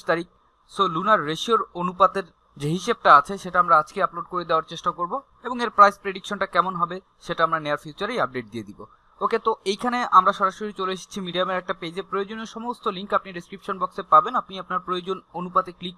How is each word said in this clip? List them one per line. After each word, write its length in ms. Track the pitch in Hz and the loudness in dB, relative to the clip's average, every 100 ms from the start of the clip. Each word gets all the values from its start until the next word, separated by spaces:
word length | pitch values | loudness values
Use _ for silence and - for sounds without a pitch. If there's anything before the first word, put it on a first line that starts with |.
| - | -2
তারিখ, 180 | 170 175 _ _ _ _ | -2 -2 _ _ _ _
so 80 | - 190 | 0 0
Lunar 260 | 165 196 208 147 | 0 2 2 2
রেশিওর 320 | 160 - 226 - 175 | -4 0 -2 -2 -6
অনুপাতের 460 | 180 180 190 196 175 _ _ - | -6 4 4 4 -8 _ _ -8
যে 80 | 143 175 | -4 -2
হিসেবটা 340 | 208 226 196 147 | -2 2 8 8
আছে 160 | - 196 | 8 -2
সেটা 160 | 185 180 | -2 0
আমরা 120 | 180 160 | 4 4
আজকে 160 | 151 202 175 | 4 0 -2
upload 200 | 170 - | -4 -8
করে 120 | 180 165 | -6 0
দেওয়ার 180 | 165 156 | 0 -2
চেষ্টা 180 | 170 180 165 | -6 -6 -4
করব 140 | 175 254 - _ 240 | -4 -6 -10 _ -10
এবং 100 | 247 | -6
এর 60 | 233 - | 0 6
price 200 | 202 196 | 6 6
প্রেডিকশনটা 420 | 196 190 - 202 196 | -6 -8 -8 -6 -2
কেমন 200 | 175 180 180 | 0 0 0
হবে 160 | 170 185 - _ - | -4 -4 -14 _ -8
সেটা 140 | 170 165 | -2 0
আমরা 120 | 165 | 0
near 140 | 147 147 | -2 -6
ফিউচারেই 380 | 156 143 208 240 | -6 -8 -4 -2
update 220 | 131 127 110 | -2 -4 -8
দিয়ে 140 | 113 101 | -10 -12
দিব। 120 | 90 104 _ _ - | -14 -20 _ _ -6
ওকে, 180 | 190 226 226 | -4 -2 -2
তো 40 | 220 190 | -2 -2
এইখানে 260 | 208 247 240 247 190 | -4 -2 -4 2 4
আমরা 140 | 185 - | 4 2
সরাসরি 340 | 196 185 214 196 | 0 -2 -8 -6
চলে 120 | 185 185 | -6 -6
এসেছি 220 | - 202 180 | -10 -10 -6
মিডিয়ামের 340 | 175 185 185 | -2 -2 -2
একটা 120 | 180 185 | -6 -8
পেজে। 200 | 170 170 185 | -8 -10 -6
প্রয়োজনীয় 380 | 196 196 220 220 | -6 -6 -8 -12
সমস্ত 300 | 220 233 233 220 185 | -10 -10 -8 -6 -6
link 140 | 202 202 | -4 -4
আপনি 120 | 190 175 | -4 -12
description 400 | - 196 - 190 | -14 -12 -10 -4
বক্সে 200 | 180 - - | -6 -6 4
পাবেন, 200 | 156 175 247 | 6 6 0
আপনি 140 | - 190 | -6 -10
আপনার 220 | 180 185 180 | -8 -8 -6
প্রয়োজন 300 | 180 175 185 - - | -6 -6 -8 -10 -12
অনুপাতে 320 | 180 185 185 170 | -4 -2 -2 -6
click 180 | 180 | -14